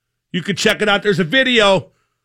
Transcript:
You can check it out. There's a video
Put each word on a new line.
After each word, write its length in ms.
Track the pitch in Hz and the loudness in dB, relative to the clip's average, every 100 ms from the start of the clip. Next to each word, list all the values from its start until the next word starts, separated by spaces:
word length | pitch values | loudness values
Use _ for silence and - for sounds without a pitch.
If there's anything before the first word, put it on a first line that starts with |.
| _ _ _ | _ _ _
You 120 | 180 | -8
can 120 | 165 | -6
check 280 | 190 220 202 | -2 -2 0
it 60 | 208 | 0
out. 140 | 202 | 0
There's 160 | 208 180 | 0 -2
a 60 | |
video 680 | 165 262 254 240 202 190 - _ _ _ | 0 0 2 2 4 2 -2 _ _ _